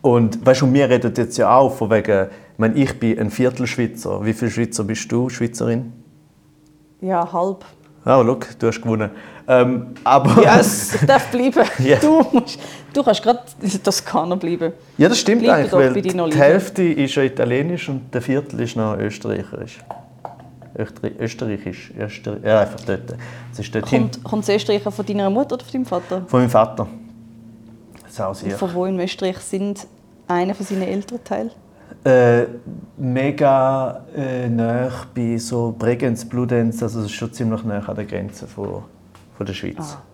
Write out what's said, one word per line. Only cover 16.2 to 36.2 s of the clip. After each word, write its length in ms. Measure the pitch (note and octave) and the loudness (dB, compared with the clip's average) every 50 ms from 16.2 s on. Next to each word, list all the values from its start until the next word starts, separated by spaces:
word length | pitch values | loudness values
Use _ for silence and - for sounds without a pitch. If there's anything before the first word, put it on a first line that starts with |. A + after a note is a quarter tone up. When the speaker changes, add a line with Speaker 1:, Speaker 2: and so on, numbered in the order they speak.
| E3+ | -2
Speaker 1:
die 60 | D#3+ | 0
Speaker 2:
Liebe. 120 | D3+ D3+ C#3+ | 4 6 6
Speaker 1:
Hälfte 380 | C#3+ E3+ G3 G3 - - - | 6 6 4 2 -2 -2 0
ist 320 | F#3 E3+ D#3 - C#3 C3 - | 2 2 2 0 0 0 2
ja 80 | D3 C3+ | 0 0
italienisch 640 | C3 C3 C3+ - A#2+ B2 C3 C#3+ E3+ F3 E3 - - | 0 0 0 0 0 0 0 0 -2 -4 -6 -6 -6
und 240 | C#3 B2+ A#2+ - - | -8 -8 -8 -6 -6
der 80 | B2+ | -6
Viertel 380 | A#2 - C3 C3+ C#3+ C#3+ - A2+ | -2 0 -2 -2 -2 -4 -6 -6
ist 140 | A#2+ A#2+ - | -6 -4 -2
noch 200 | A#2 A2 G#2+ G#2+ | -2 -2 -2 -2
österreichisch. 840 | G#2 G#2+ G#2 G#2 - - A2 G#2 F#2+ F#2+ - - - - - - - - - - - - - - - - - - - - - - - - - - - | -2 -4 -6 -6 -6 -6 -6 -6 -6 -6 -10 -12 -14 -14 -14 -16 -20 -18 -18 -18 -18 -18 -20 -20 -18 -18 -18 -18 -18 -20 -20 -20 -20 -20 -14 -8 -8
Österi-, 340 | A2 - - - - A2 - - | -8 -8 -8 -8 -8 -8 -6 -6
österreichisch, 760 | A2+ A2+ - - B2 A2 G#2 G2+ - F#2+ - - - - - G#2+ | -8 -8 -6 -6 -6 -6 -6 -6 -8 -12 -12 -12 -16 -18 -12 -10
Öster-, 400 | G#2+ G#2 - - - G#2+ G#2 G2+ | -10 -10 -10 -12 -10 -10 -10 -6
ja, 180 | - G#2+ G#2+ A2 | 0 4 4 4
einfach 200 | G2+ - - - - | 4 2 -2 -10 -6
dort. 240 | - G2 F#2 - - - - - - - - - - | -4 -6 -4 -6 -12 -14 -14 -14 -16 -18 -18 -18 -16
Das 80 | - - | -12 -12
ist 160 | G#2 - - | -12 -6 -4
dort 120 | A2 G2+ | -6 -2
Speaker 2:
Kommt, 380 | - C3 B2 A#2+ - - - - | 0 0 0 0 0 -4 -10 -8
kommt 240 | - - G#3+ G#3 - | -6 -4 -4 0 0
das 60 | G3+ | 0
Österreicher 340 | G#3+ G#3 - G#3 G#3 G3+ G#3+ | 0 0 0 -2 -2 -2 -6
von 140 | G3+ - G3+ | -6 -6 -6
deiner 240 | G3+ G3+ G3+ G3 F#3+ | -4 -2 -2 0 0
Mutter 280 | G3 A#3 C#4+ C#4 - | 0 0 -2 -2 -4
oder 80 | B3 - | -10 -8
von 80 | - | -8
deinem 140 | - C4 B3+ | -6 -6 -4
Vater? 360 | - F#3 F3+ F3+ - F#3 F#3 F3+ | -2 -4 -6 -4 -4 -8 -8 -4
Speaker 1:
Von 140 | - - B2+ | 0 2 2
meinem 100 | B2 A#2+ | 2 4
Vater. 360 | B2 G#2+ A2 A2 - - A2 - - - - - - - - - - - - - - - - - - - - - - - | 4 4 4 4 0 -8 -8 -8 -8 -18 -20 -20 -20 -20 -20 -20 -20 -20 -20 -20 -20 -20 -20 -20 -20 -20 -20 -20 -20 -20
Das 100 | - - | -20 -18
ist 80 | - - | -8 -6
auch 80 | - F#2+ | -6 -6
Speaker 2:
Und 60 | G3 | -6
Speaker 1:
sicher. 200 | - - G3 G3 | -6 -6 -6 -4
Speaker 2:
von 180 | - G3+ F3+ E3+ | -4 -6 -4 -2
wo 120 | F3+ F3+ | -4 -2
in 120 | F#3+ F#3+ F3+ | -2 -2 -4
Österreich 380 | F3 F#3 - - G3 F#3 F#3 - | -4 -6 -6 -4 -4 -6 -6 -6
sind 480 | - - - F#3+ G3 G3+ G3+ G3+ - - - _ _ _ _ _ _ - | -10 -8 -6 -4 -4 -4 -6 -8 -12 -20 -20 _ _ _ _ _ _ -4
einer 260 | F3+ F3 F3+ F#3 G3+ | -2 -2 0 -2 -4
von 100 | - G3 | -6 -6
seinen 180 | - G3 F#3+ | -6 -4 -4
Elternteil? 680 | F#3 F#3+ F#3+ G3 G3+ - B3 A#3 - - G3 G#3+ A3+ A3+ - - _ - _ _ - - - - - | -4 -4 -4 -6 -8 -8 -14 -14 -8 -6 -6 -6 -6 -8 -10 -16 _ -20 _ _ -20 -20 -20 -2 2
Speaker 1:
Äh, 400 | C#3 B2+ B2+ B2 A#2+ A#2 A#2+ A#2+ - A#2 A#2+ - - - - - - _ | 4 6 6 6 6 6 4 2 0 -6 -14 -16 -16 -16 -16 -18 -20 _
mega, 1080 | - C#3 B2+ B2 C3 C3+ C#3+ D3 D3+ D3+ C#3 C3+ C3+ C3 C3 C3+ C3+ C3 B2 - - - - - | -6 -4 -4 -2 0 -2 -2 0 2 2 4 4 4 4 2 0 0 -2 -4 -6 -10 -16 -14 -10
äh, 320 | D3 C#3 C3 B2+ B2 B2 A#2+ | -8 -6 -6 -6 -4 -4 -2
nahe 420 | A#2 A#2 A#2 A#2 A#2+ B2 B2+ C3 B2 - - - - | -2 0 0 0 0 -2 -2 -4 -6 -10 -14 -12 -6
bei 220 | B2+ A#2+ A#2 A#2 A#2 | -4 -4 -2 -2 -4
so 360 | A#2 - B2+ A#2+ A#2 A#2 A2+ | -4 -4 -4 -2 -2 -2 -4
Bregenz, 480 | A#2 A2+ A#2 B2 A#2+ C#3+ B2+ A#2 A2+ | -2 0 -2 0 0 0 -2 -2 -4